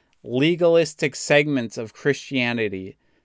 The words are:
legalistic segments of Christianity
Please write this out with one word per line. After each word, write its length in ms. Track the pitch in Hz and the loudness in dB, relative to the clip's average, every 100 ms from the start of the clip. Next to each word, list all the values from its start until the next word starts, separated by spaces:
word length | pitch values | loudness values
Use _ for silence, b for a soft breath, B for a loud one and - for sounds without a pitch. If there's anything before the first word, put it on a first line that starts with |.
| _ _ | _ _
legalistic 920 | 117 123 156 170 170 170 156 - 147 | -6 0 2 2 4 4 2 -2 -4
segments 600 | - - 147 151 139 113 - | -4 2 2 2 -2 -4 -10
of 160 | 110 | -12
Christianity 1040 | - 147 135 - 135 120 117 104 95 92 - _ _ | -4 -2 -2 -4 -2 -2 -2 -4 -4 -10 -16 _ _